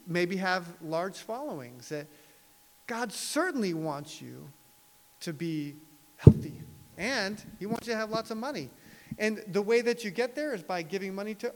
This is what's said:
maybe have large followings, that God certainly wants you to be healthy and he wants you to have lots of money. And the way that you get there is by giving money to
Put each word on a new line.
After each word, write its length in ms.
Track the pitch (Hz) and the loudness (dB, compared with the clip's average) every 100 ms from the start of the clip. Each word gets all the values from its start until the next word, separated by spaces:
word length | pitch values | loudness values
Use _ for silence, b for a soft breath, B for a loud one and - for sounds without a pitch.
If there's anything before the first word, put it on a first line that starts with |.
| - | -2
maybe 300 | 170 175 190 | 2 2 2
have 440 | 185 185 170 - | 2 2 0 -10
large 360 | 151 160 185 - | -4 -2 -2 -6
followings, 720 | - 226 294 175 120 123 123 | -8 -6 -4 -6 -8 -14 -8
that 160 | 151 147 B B B B B - - - | -8 -8 B B B B B -20 -20 -8
God 260 | 233 240 | -4 -4
certainly 600 | - - 285 359 277 196 | -4 -2 2 2 2 0
wants 480 | 165 160 143 147 - | 0 -2 -4 -6 -12
you 300 | 127 127 147 - - - - - - - | -12 -12 -14 -18 -20 -20 -20 -20 -20 -12
to 120 | - | -8
be 440 | 147 165 156 147 143 - - - - | -4 -2 -2 -4 -8 -18 -20 -20 10
healthy 460 | - - 156 - - - - - | 10 10 2 -8 -14 -16 -18 -6
and 440 | 202 269 196 208 - - | -2 0 0 -4 -10 -10
he 60 | 196 | -4
wants 200 | 233 233 | -4 -2
you 60 | |
to 40 | 220 | -2
have 120 | 220 | 0
lots 220 | 220 220 | -2 -2
of 40 | 220 | -6
money. 320 | 254 254 131 - B B B - | -4 -6 -8 -12 B B B -2
And 260 | 214 214 - | 0 0 0
the 160 | 185 | 0
way 180 | 202 233 | 6 6
that 220 | 240 240 | 6 2
you 60 | 220 | -2
get 240 | 165 240 | 0 0
there 200 | 247 302 | 0 -2
is 100 | 220 | -2
by 180 | 151 180 | -2 -2
giving 320 | 165 190 190 | -2 -4 -4
money 200 | 190 208 208 | -4 -6 -4
to 180 | 233 | -6